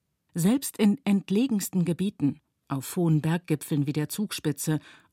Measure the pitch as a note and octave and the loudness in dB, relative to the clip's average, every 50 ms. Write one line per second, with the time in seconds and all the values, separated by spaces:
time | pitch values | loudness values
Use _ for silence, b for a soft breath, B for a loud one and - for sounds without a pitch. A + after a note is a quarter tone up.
0 | _ _ _ _ _ _ - F3 D#3+ G3 B3 C#4 - - - - A3 G#3 G3+ - | _ _ _ _ _ _ -6 0 2 2 2 2 0 -4 -2 2 2 2 2 2
1 | - G3+ G3+ G3 - - F#3+ G#3 B3+ C#4 A3+ G3 F3 - - F#3+ E3+ F3 E3+ - | 0 0 0 0 2 0 0 0 2 2 0 -2 -2 -2 0 0 0 0 0 -2
2 | F3+ G#3 - - D3 C#3 D3+ - _ _ _ _ _ - C#3 C3+ B2+ - - F#3 | -2 -4 -4 0 -2 -2 -2 -2 _ _ _ _ _ -8 -8 -8 -6 -6 -2 0
3 | F3 E3 D#3+ D3+ C3+ D#3+ E3 F3 - - D#3 D3 - - E3 C#3+ C#3+ C#3+ C#3+ D3+ | 2 4 4 4 2 0 -2 -2 -2 -2 -4 -4 -2 -4 -2 -2 -2 -2 -2 -4
4 | D3+ - - - G#3+ - - - - D#3 C#3+ - - D#3+ D#3 D3 B B B B | -4 -6 -4 -6 -6 -6 -6 -6 -4 -4 -4 -2 -2 -2 -2 -2 B B B B
5 | B B | B B